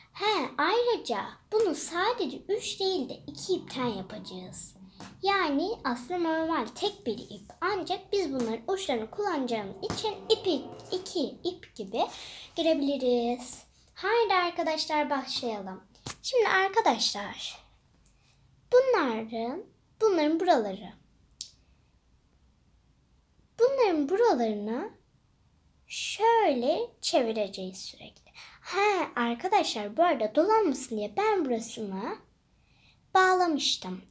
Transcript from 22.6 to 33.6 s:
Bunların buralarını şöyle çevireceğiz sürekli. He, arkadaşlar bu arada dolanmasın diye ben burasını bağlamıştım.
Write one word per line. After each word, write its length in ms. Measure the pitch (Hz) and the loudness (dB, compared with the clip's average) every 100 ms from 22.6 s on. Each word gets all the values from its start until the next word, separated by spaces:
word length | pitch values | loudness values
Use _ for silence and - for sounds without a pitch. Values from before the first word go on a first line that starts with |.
| _ _ _ _ _ _ _ _ _ - | _ _ _ _ _ _ _ _ _ 2
Bunların 500 | 494 539 440 311 277 | 2 4 4 2 2
buralarını 840 | 392 466 277 226 208 208 240 415 - _ _ _ _ _ _ _ _ - | 4 4 4 2 -2 -4 -6 -6 -12 _ _ _ _ _ _ _ _ -14
şöyle 920 | - - - 440 466 392 254 247 349 480 _ | -8 -6 2 4 6 4 4 2 0 -2 _
çevireceğiz 760 | - 330 233 220 196 196 185 185 | 0 2 2 0 -4 -6 -10 -10
sürekli. 540 | - - - - _ - - - | -12 -14 -18 -20 _ -20 -20 -20
He, 460 | - 359 415 381 - - | -6 0 2 2 0 0
arkadaşlar 840 | 233 233 370 403 311 226 208 247 | -2 -2 0 2 2 -2 -2 2
bu 60 | |
arada 320 | 349 262 214 285 | 4 4 0 2
dolanmasın 600 | 370 440 381 247 - 220 | 4 4 4 0 -4 -6
diye 160 | 208 - | -4 0
ben 280 | 440 403 277 | 2 2 2
burasını 720 | 226 226 - 208 190 247 427 _ _ _ _ _ _ _ _ _ | -2 -4 -8 -6 -6 -6 -8 _ _ _ _ _ _ _ _ _
bağlamıştım. 880 | 381 370 370 349 285 | 6 6 6 4 2